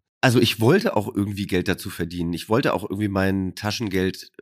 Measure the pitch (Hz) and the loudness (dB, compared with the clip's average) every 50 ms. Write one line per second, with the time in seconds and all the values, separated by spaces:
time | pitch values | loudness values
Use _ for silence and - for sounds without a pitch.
0 | _ _ _ _ - 131 113 127 117 110 - - 110 117 160 202 214 226 - 107 | _ _ _ _ 2 4 6 6 4 4 2 2 4 6 6 6 4 2 0 0
1 | 101 107 - - 101 104 104 95 101 82 95 90 90 95 92 - - 98 - - | -2 -2 -2 -2 -2 -2 -2 -6 -6 -2 0 0 0 0 -4 -4 -6 -12 -8 -8
2 | 87 82 87 87 85 85 87 82 - - 107 123 147 160 - 92 107 - - 98 | -8 -6 -4 -4 -4 -4 -4 -6 -2 0 0 2 2 2 -2 -2 -4 -6 -4 -4
3 | 107 104 98 95 95 98 95 98 95 92 87 - - 104 101 - 120 104 90 95 | -2 -2 0 2 2 2 2 0 -2 -4 -6 -6 -6 -6 -4 -4 -6 -4 -2 0
4 | 92 95 90 - - - _ - | 0 0 -2 -6 -14 -20 _ -20